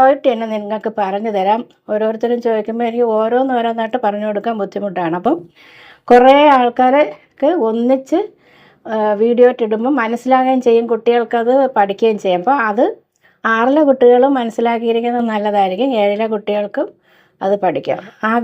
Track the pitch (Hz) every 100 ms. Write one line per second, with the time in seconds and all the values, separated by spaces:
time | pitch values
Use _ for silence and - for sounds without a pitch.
0 | 262 285 285 226 226 214 208 214 214 214
1 | 190 202 226 202 190 226 - _ - 214
2 | 220 220 233 240 233 220 214 226 233 240
3 | 233 214 220 240 269 240 226 226 226 262
4 | 214 208 214 208 233 220 196 202 202 180
5 | 165 175 214 339 - _ - - - _
6 | - 240 254 285 294 269 240 247 254 277
7 | 302 - _ - 277 349 226 226 240 269
8 | 269 330 427 _ _ _ _ _ - 220
9 | 214 202 233 233 247 247 220 220 240 285
10 | 226 233 254 262 262 262 240 226 233 226
11 | 226 240 226 240 226 269 262 240 202 196
12 | 226 208 196 180 208 277 220 208 320 -
13 | _ _ _ _ 226 226 247 294 285 262
14 | 240 247 269 269 233 220 233 226 233 226
15 | 240 240 233 214 208 208 190 185 269 226
16 | 202 208 220 214 208 208 208 - - -
17 | _ _ _ - 190 202 190 - - -
18 | 190 - 220 240